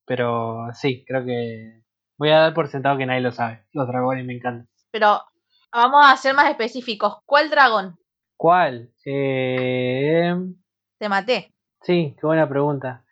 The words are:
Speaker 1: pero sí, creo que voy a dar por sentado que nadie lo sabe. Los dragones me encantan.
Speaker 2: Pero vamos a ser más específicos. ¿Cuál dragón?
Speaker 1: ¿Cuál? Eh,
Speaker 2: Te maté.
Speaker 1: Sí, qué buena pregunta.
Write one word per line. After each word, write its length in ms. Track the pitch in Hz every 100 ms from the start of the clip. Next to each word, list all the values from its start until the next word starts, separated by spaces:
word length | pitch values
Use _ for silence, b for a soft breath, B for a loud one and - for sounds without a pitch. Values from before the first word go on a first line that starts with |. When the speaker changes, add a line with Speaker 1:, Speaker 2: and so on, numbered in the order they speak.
| -
Speaker 1:
pero 640 | 127 120 120 113 113 117
sí, 300 | 120 143 123 -
creo 200 | 131 123
que 560 | 120 117 113 110 113 _ _ _ -
voy 120 | 151
a 100 | 156
dar 140 | 160
por 160 | 160 143
sentado 280 | 139 135 139
que 80 | 127
nadie 160 | 127
lo 100 | 123
sabe. 320 | 120 117 113 _
Los 120 | 156 123
dragones 380 | 127 127 131 123
me 80 | 123
encantan. 320 | 123 120 117 _ _
Speaker 2:
Pero 300 | 220 208 - - _ _ _ _
vamos 340 | 240 247 285 285
a 120 | 269
ser 160 | 269
más 160 | 277 294
específicos. 680 | 294 233 254 247 214 208 - -
¿Cuál 240 | 285 311
dragón? 460 | 294 262 214 190 175 _ _ _ -
Speaker 1:
¿Cuál? 560 | 165 180 160 120 113 _ 143
Eh, 1300 | 139 135 131 127 127 127 127 127 127 147 165 175 180 185 180 _ _ _ -
Speaker 2:
Te 100 | 208
maté. 440 | 196 202 226 - _ _ _
Speaker 1:
Sí, 340 | - 175 151 -
qué 60 | 151
buena 220 | 160 147
pregunta. 560 | 139 147 143 135 123 _